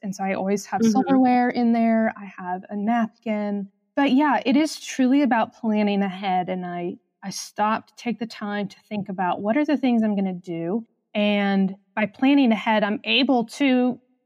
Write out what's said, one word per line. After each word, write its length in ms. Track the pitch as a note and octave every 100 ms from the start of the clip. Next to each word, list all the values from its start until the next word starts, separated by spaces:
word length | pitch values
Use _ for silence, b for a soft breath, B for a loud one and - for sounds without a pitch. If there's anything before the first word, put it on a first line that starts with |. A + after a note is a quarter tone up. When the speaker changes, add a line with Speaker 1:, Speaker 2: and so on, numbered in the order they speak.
Speaker 1:
And 100 | G3+ F#3+
so 80 |
I 100 | F#3+
always 320 | F#3+ F#3+ G3+ -
have 140 | G3
Speaker 2:
Mm-hmm. 100 | A3+
Speaker 1:
silverware 580 | G#3+ C4 C4+ B3+ B3 B3
in 240 | - A#3+
there. 400 | A#3 A3+ A3+ A3 -
I 40 |
have 400 | G3 - F3+ F#3 -
a 60 | G#3
napkin. 920 | G3+ A#3 A3+ - A#3 G#3 G#3 G3+ G3 _ _
But 160 | - C#4
yeah, 320 | C4 D4+ A#3
it 120 | - C4+
is 240 | D#4 -
truly 420 | - - B3+ C#4+
about 320 | C#4 A#3 G#3+
planning 480 | - A3+ G#3+ G#3 G3+
ahead. 460 | G3 F#3 G3+ F#3 F3+
And 180 | F#3 F3+
I, 300 | F3 F3 - _ _
I 80 | F#3+
stop 560 | - - - G#3+ A3 -
to 80 | -
take 220 | A#3+ A#3
the 80 | A3+
time 400 | - G#3 G#3 G3+
to 100 | - -
think 200 | G#3 G3
about 340 | F#3+ F3+ -
what 140 | G3+ A3+
are 80 |
the 120 | D4+ C#4+
things 260 | C4 A#3
I'm 140 | A3 G3+
gonna 160 | F#3+
do. 520 | F3+ F3+ E3+ E3 A3+ A3+ _ _
And 600 | G#3+ G#3 G3+ G3+ G3 F#3+ F#3+ _
by 120 | - G3+
planning 440 | - C4+ C#4+ B3+
ahead, 320 | A3 A#3+ G#3+
I'm 180 | G3+ G#3
able 400 | - A#3 C#4 B3 A#3
to 540 | - C#4+ B3+ B3 - _ _